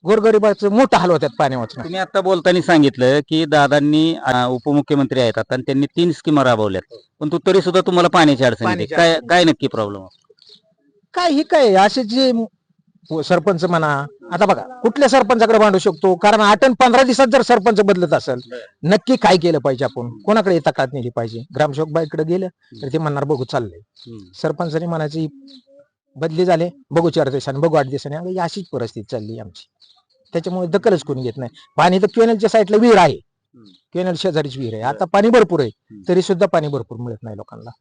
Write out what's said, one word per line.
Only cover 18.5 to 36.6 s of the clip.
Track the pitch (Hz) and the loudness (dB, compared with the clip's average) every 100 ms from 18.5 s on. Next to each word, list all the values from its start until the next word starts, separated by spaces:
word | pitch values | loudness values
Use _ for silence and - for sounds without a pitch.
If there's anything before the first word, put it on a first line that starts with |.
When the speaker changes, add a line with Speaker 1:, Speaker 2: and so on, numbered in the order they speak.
| 123 107 _ 156 | -18 -18 _ 0
Speaker 1:
नक्की | 202 - 254 | 0 2 2
काय | 175 185 | 4 2
केलं | 170 156 | 2 0
पाहिजे, | 139 127 | -2 -2
आपण | 135 - 123 - | -4 -6 -12 -8
कोणाकडे | - 220 196 170 | 0 0 2 0
तक्रार | 156 147 135 | 0 -2 -6
नेली | 139 120 | -4 -6
पाहिजे? | 120 117 113 131 - | -6 -8 -10 -10 -4
ग्रामसेवक | 151 139 156 | -2 -2 -4
बाईकडे | 156 151 160 | -4 -4 -6
गेलं | 156 180 190 _ _ 117 | -4 -4 -6 _ _ -16
तर | 135 | -8
ते | 156 | -4
म्हणणार | 156 143 | -4 -4
बघू | 143 139 | -4 -4
चाललंय, | 127 139 110 85 | -4 -6 -6 -14
Speaker 2:
हम्म. | _ _ 120 113 90 - | _ _ -20 -20 -20 -8
Speaker 1:
सरपंचाने | 165 160 175 160 170 | -8 -6 -6 -6 -6
म्हणायचं | 165 156 160 | -6 -6 -6
"ही | 156 143 - - _ _ _ _ _ 131 | -8 -10 -20 -20 _ _ _ _ _ -8
बदली | 165 160 | -6 -2
झाले, | 180 165 175 - _ | 0 0 -2 -8 _
बघू | 151 165 | -2 0
चार | 160 135 | 0 -2
दिवसांनी, | 135 143 135 | -4 -6 -2
बघू | 165 156 | 0 0
आठ | 135 | -2
दिवसांनी", | 139 143 151 | -6 -8 -12
अगं, | 180 | -8
ही | 185 | -6
अशीच | 170 202 175 | -6 -8 -10
परिस्थिती | - 117 117 104 | -8 -8 -10 -12
चालली | 123 107 113 | -10 -10 -14
आमची. | 98 - _ _ _ _ _ _ _ | -16 -20 _ _ _ _ _ _ _
त्याच्यामुळे | 170 180 180 175 | -8 -6 -6 -4
दखलच | 185 226 175 | 0 0 0
कोणी | - 131 | -4 -8
घेत | 127 135 | -8 -10
नाही. | 120 _ _ - | -14 _ _ -2
पाणी | 170 185 | 0 2
तर | 202 | 0
कॅनलच्या | 240 226 220 220 | 2 0 2 2
साईडला | 226 196 214 | 2 2 2
विहीर | 240 202 | 6 6
आहे, | 160 104 _ _ _ | 4 0 _ _ _
Speaker 2:
हम्म. | 123 104 90 _ | _ _ _ _
Speaker 1:
कॅनल | 175 185 | -6 -4
शेजारीच | 165 190 156 147 127 | -2 -2 -2 -6 -8
विहीर | 120 | -8
आहे, | 110 | -6
आता | 120 | -6
Speaker 2:
बरं. | - 175 | -6 -2
Speaker 1:
पाणी | 202 220 | 2 4
भरपूर | 240 214 165 | 4 4 0
आहे, | 120 _ | -2 _
Speaker 2:
हम्म. | _ 107 98 | _ -12 0
Speaker 1:
तरी | 180 | 0
सुद्धा | 180 180 202 | 0 0 0
पाणी | 170 | 0